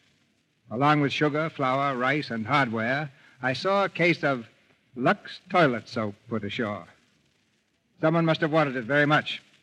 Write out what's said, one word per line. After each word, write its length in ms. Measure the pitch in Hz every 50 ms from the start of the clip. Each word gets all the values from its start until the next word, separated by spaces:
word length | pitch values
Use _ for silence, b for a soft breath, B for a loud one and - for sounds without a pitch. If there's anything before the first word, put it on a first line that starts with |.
| _ _ _ _ _ _ _ _ _ _ _ _ _ -
Along 300 | 107 120 139 147 151 147
with 120 | 143 131
sugar, 360 | - - 156 147 135 151 160 -
flour, 480 | - - 139 127 131 139 139 143 135
rice, 340 | 120 127 131 143 151 139 -
and 160 | 120 113 110
hardware, 640 | 110 139 147 135 117 110 113 110 117 131 143 156 139 b b b b b b
I 140 | - 127 131
saw 300 | 127 - 190 196 202 196
a 40 | 185
case 340 | - - 165 175 165 170
of 240 | 160 143 139 120 113 - _ _ _ _ _ _ _ _ -
Lux 460 | 123 123 160 208 - - - - - _ -
toilet 400 | 196 180 165 135 120 110 - -
soap 260 | - 120 110 104 101 - _ -
put 160 | 117 107 101
ashore. 420 | 98 - - 117 104 104 92 85 - - _ _ _ _ _ _ _ _ _ _ _ _ _ _ _ _ _ _ _ _ -
Someone 240 | 156 160 165 170 165
must 160 | 165 156 -
have 100 | 170 151
wanted 240 | 147 160 151 143 123
it 80 | 131 113
very 220 | 113 143 147 147
much, 340 | 143 151 139 113 - - - - _ _ _